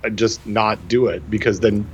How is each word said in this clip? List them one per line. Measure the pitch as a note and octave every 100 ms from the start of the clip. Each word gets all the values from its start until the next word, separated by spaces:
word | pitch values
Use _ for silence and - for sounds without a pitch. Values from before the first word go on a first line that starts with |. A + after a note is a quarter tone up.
uh, | A#2
"Just | G#2 A2+ - G#2+
not | A2 G#2+ A2 F2+
do | A#2+ A#2
it," | E2+ D2
because | G#2 A#2 G2
then | A2 G#2 G#2